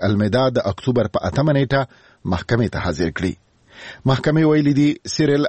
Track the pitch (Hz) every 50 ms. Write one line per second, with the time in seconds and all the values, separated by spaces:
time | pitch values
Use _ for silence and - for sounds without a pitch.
0 | - 101 107 101 107 101 101 127 131 131 120 123 - 101 98 - - 131 123 123
1 | 127 - - - - 90 - - 147 156 143 139 139 120 139 139 131 - _ _
2 | _ _ _ _ - - 90 87 - - 120 117 113 90 - - 98 92 80 76
3 | 87 82 - - 90 92 - - _ _ _ _ _ _ - - - - - -
4 | - 131 135 123 - 156 151 160 160 151 151 151 147 143 143 139 147 147 - -
5 | - 104 - - 156 147 143 147 147